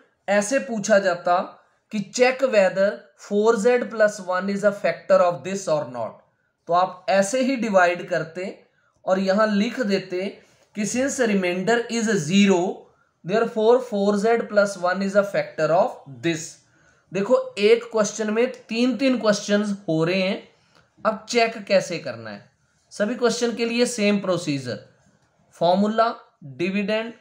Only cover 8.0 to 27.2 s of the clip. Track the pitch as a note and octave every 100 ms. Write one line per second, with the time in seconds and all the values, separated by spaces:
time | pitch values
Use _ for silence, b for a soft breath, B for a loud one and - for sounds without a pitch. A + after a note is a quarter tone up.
8 | - E3 D3+ F3+ F#3+ - _ _ _ _
9 | - F#3+ F#3+ G3 G#3+ G3+ A#3 C4 G#3+ F#3+
10 | F#3 F3+ G3 - b b b G3+ G#3+ A#3+
11 | C4+ - A#3 G3 F3+ F#3 F#3 A#3 A#3 A#3
12 | A3 G3 C#3+ G3 G3+ F3+ F#3 - b b
13 | b b D#3+ G#3+ A3+ A3 G#3+ B3 B3 G3+
14 | G3 G3+ A3 A#3 G3+ G#3 G3 F3 F3+ F#3+
15 | G3 G3+ F#3+ D#3+ D3 - D#3 D#3+ - -
16 | C#3 B2 E3 D#3 - - b b b b
17 | b F3+ G3 C4 B3+ G3 G#3 A#3 - G#3+
18 | G3+ - G#3+ A3 B3 - - A3+ B3+ G#3
19 | C4+ A#3+ G#3+ G3+ - G#3 G#3 G3 - D#3+
20 | E3 F#3+ F#3 A3+ - b b b b _
21 | G#3+ G3+ - A#3+ A3+ A3+ G3+ G3 F#3 E3
22 | C3+ A2+ A2 G2+ - _ _ _ _ -
23 | G#3 A#3+ A#3+ G3+ A#3 A#3 A#3 A#3 A#3+ -
24 | G#3 G3+ G3 E3+ D#3 C#3+ A#2+ G#2 - _
25 | _ _ _ _ _ _ E3 F#3 G#3 A3
26 | A3+ A#3 - _ D3 B2+ F#3 G3 G3+ A3
27 | A#3 -